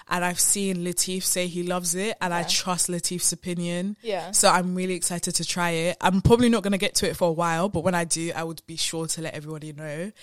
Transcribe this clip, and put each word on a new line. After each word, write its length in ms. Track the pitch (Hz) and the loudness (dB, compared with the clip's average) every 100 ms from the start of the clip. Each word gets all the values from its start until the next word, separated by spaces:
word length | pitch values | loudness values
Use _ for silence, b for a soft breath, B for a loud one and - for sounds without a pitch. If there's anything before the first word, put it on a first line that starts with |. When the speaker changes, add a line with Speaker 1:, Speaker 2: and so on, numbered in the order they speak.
| B | B
Speaker 1:
and 160 | 180 | -2
I've 160 | 175 175 | 0 0
seen 380 | - 202 196 180 | 2 2 0 -2
Lateef 460 | 175 170 - 185 | -2 -2 -2 -2
say 240 | - 185 180 | -2 -2 -2
he 160 | 175 | -2
loves 300 | 175 180 175 | -2 -2 -2
it, 220 | 180 214 - | -2 -4 -4
and 120 | 185 | -2
I 80 | 175 | -2
Speaker 2:
Yeah. 60 | 170 | 0
Speaker 1:
trust 400 | - 185 175 - | 0 0 0 0
Lateef's 460 | 175 - 180 - | -2 -4 -2 -2
opinion. 640 | 170 185 175 175 175 190 208 | -2 -4 -4 -4 -4 -4 -6
Speaker 2:
Yeah. 300 | 226 185 170 | -4 -4 0
Speaker 1:
So 160 | 208 196 | 4 6
I'm 280 | 175 180 180 | 6 2 -2
really 180 | 185 | -2
excited 420 | 180 - 175 180 170 | -2 -4 -4 -2 -2
to 80 | |
try 280 | 165 185 175 | -2 -2 0
it. 260 | 165 170 - | 0 -2 2
I'm 220 | 185 190 | 2 4
probably 260 | - 233 240 | 6 8 8
not 160 | 226 | 4
gonna 140 | 196 190 | 2 0
get 180 | 196 - | 0 0
to 140 | 180 | 0
it 80 | 135 | 2
for 100 | 175 | 2
a 60 | |
while, 340 | 160 170 165 202 | 2 2 2 0
but 160 | 170 | 0
when 120 | 175 175 | 0 0
I 100 | 170 | 0
do, 260 | 160 165 | -2 -4
I 120 | 156 165 | -4 -6
would 160 | 160 - | -8 -10
be 120 | 160 | -6
sure 280 | - 165 160 | -4 -2 -4
to 140 | 165 | -4
let 120 | 160 | -6
everybody 400 | 156 151 156 156 | -8 -10 -12 -12
know. 400 | 147 156 147 214 - | -12 -10 -8 -8 -10